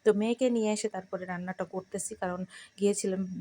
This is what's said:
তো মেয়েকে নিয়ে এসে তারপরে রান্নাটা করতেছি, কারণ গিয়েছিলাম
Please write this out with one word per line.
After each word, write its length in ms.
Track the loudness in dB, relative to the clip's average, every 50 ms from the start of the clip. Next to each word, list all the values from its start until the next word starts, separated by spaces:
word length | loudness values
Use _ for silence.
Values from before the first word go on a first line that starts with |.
তো 80 | _ 4 4
মেয়েকে 340 | 4 4 2 2 2 2 2
নিয়ে 200 | 4 4 2 2 0
এসে 160 | 0 -2 -4
তারপরে 340 | -4 -4 -8 -6 -8 -8 -6
রান্নাটা 400 | -6 -6 -6 -6 -6 -4 -6 -6
করতেছি, 480 | -4 -4 -8 -8 _ -8 -6 -6 -6 -6
কারণ 260 | -4 -4 -4 -2 -4 -6 -8 -10 -20 -20 -20 _
গিয়েছিলাম 460 | 0 2 2 2 2 0 -2 0 0 -2 -4 -4 -8